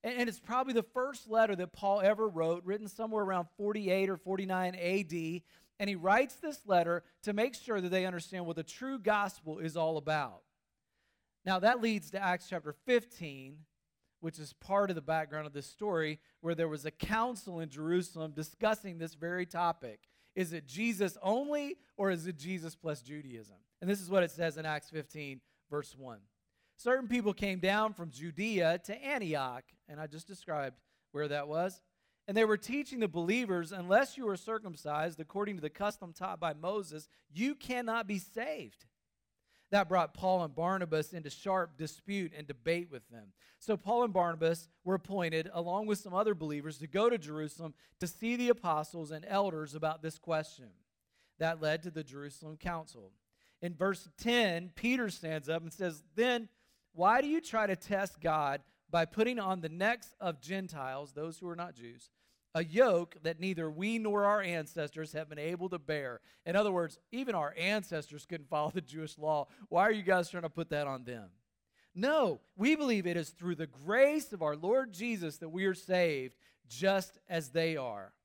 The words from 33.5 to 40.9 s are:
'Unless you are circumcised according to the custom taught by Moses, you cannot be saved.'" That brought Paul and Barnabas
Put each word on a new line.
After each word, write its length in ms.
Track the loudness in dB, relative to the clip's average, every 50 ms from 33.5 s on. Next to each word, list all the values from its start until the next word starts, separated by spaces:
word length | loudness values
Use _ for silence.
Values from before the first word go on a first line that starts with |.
| 0 -2 -2 -4
'Unless 440 | -6 -8 2 6 6 6 6 4 -2
you 120 | -6 -4 -4
are 80 | -4
circumcised 840 | -4 -4 -6 -6 -6 -6 -8 -12 -10 -6 -4 -2 -2 -2 -2 -4 -8
according 360 | -12 -8 -4 -4 -4 -4 -4
to 60 | -4
the 60 | -6 -8
custom 440 | -4 -2 -4 -4 -4 -4 -14 -16
taught 280 | -12 -8 -6 -6 -6 -2
by 120 | -2 -4
Moses, 560 | -4 -2 -4 -4 -2 -2 -4 -6 -12 -14 -14 _ _ _ _ _
you 240 | -4 -2 -2 -2 -2
cannot 520 | -4 -6 -4 -4 -2 -2 0 -2 -2 -2
be 120 | -2 -4 -4
saved.'" 680 | -4 -6 -8 -6 -4 -4 -4 -6 -8 -14 -16 _ -20 _ _ _ _ _ _ _ _ _ _ _ _ _ _ _ _ _
That 180 | 2 2 4 6
brought 260 | 4 4 4 2 -2
Paul 280 | -2 2 2 4 4
and 120 | 2 -2 -2
Barnabas 580 | -2 0 0 2 0 0 0